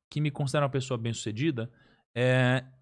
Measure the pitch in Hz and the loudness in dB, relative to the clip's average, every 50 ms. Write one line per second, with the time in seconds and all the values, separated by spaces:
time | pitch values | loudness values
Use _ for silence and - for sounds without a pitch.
0 | _ _ - 147 151 151 - - 147 131 131 151 143 131 135 135 123 - 127 117 | _ _ -4 -2 -2 -2 0 -2 -2 0 2 2 0 2 0 -2 -2 -2 -4 -2
1 | 113 117 113 - - 113 107 110 143 165 147 117 113 - - _ _ _ _ _ | -2 -4 -4 -4 -4 -6 -4 -2 0 0 0 -2 -4 -8 -10 _ _ _ _ _
2 | _ _ - 117 123 127 127 131 127 123 127 131 - - - _ | _ _ -2 0 2 4 4 4 4 4 2 0 -2 -6 -14 _